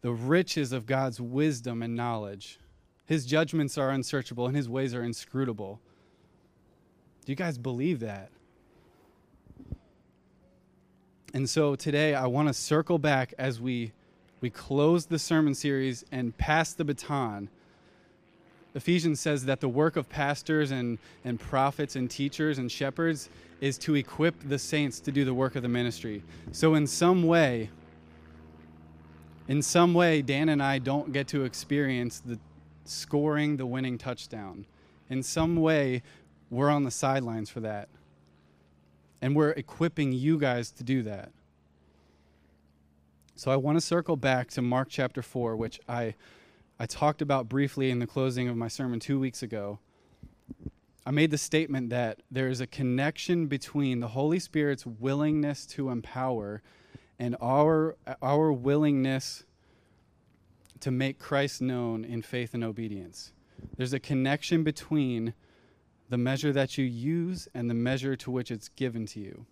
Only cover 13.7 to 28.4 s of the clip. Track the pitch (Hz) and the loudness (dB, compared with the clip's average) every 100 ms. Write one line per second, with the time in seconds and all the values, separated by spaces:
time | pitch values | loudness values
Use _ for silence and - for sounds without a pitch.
13.7 | 123 117 - _ _ _ _ 123 - - | -4 -4 -10 _ _ _ _ -6 -6 -2
14.7 | 139 151 170 - 165 - 160 151 135 147 | 4 6 4 2 -4 2 4 4 2 0
15.7 | 135 131 120 - 139 120 - - 156 160 | 0 0 -2 -6 -4 -4 -2 2 2 2
16.7 | - 151 147 - 143 120 104 101 - _ | -2 -4 -4 -2 -2 -2 -4 -10 -14 _
17.7 | _ _ _ _ _ _ _ _ - - | _ _ _ _ _ _ _ _ -20 -12
18.7 | 135 147 175 165 147 165 147 131 135 135 | -8 2 2 4 0 0 0 0 0 0
19.7 | 123 156 160 135 - 143 143 - 156 147 | 2 2 2 -4 -2 -2 -2 0 2 2
20.7 | 135 123 113 - - 127 120 - 135 135 | 0 -2 -4 -8 -12 -6 -6 -2 2 2
21.7 | 139 147 135 123 - 139 - 156 139 123 | 2 -4 -2 -4 -2 -4 0 -2 0 -4
22.7 | - 139 135 165 156 - - - - 139 | -2 -4 0 0 0 -6 -18 -20 -4 -2
23.7 | 131 - 147 135 - 160 165 143 139 - | -2 0 0 0 0 0 0 -4 -4 -2
24.7 | 151 143 117 - 139 135 127 131 131 123 | 0 0 -2 -2 0 2 2 0 0 -2
25.7 | 120 120 117 117 104 - - - - 160 | 0 0 -4 -8 -8 -10 -16 -14 2 4
26.7 | 156 143 - 175 185 165 170 147 120 110 | 6 4 4 6 6 6 6 6 2 -4
27.7 | - - - - - - 80 | -10 -20 -20 -20 -20 -20 -20